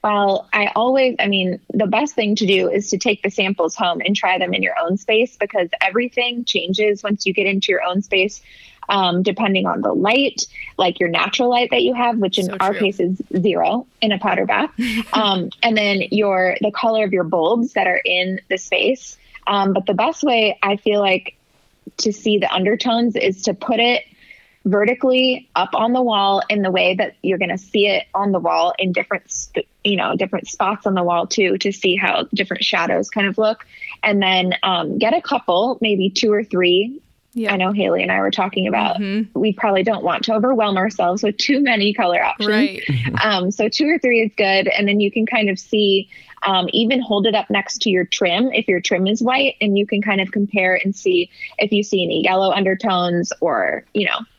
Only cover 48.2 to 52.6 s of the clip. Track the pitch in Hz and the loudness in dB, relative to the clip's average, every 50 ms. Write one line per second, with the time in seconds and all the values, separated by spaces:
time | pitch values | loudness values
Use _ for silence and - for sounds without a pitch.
48.2 | 208 180 170 185 240 262 - - 226 - 196 175 180 - 208 180 190 190 208 233 | 0 0 2 2 0 0 0 -2 0 0 0 0 0 0 0 0 2 0 0 0
49.2 | 240 233 254 269 277 269 - _ 214 208 196 196 202 208 - 202 208 208 202 190 | 0 0 0 2 0 0 -2 _ -2 0 2 0 0 0 -2 -2 0 0 0 0
50.2 | 190 190 - 214 202 202 - 196 185 185 185 180 - 196 196 - - 196 185 175 | -2 -2 0 -2 -2 0 0 0 0 2 2 0 0 -2 -4 -2 -2 0 0 0
51.2 | 175 - _ - - - - - 202 202 220 202 208 208 - 190 180 170 165 165 | 0 -2 _ -16 -16 -16 -4 -4 -2 0 0 0 0 0 0 -2 0 0 -2 0
52.2 | - 175 185 185 196 190 - 196 | 0 0 2 2 2 2 2 2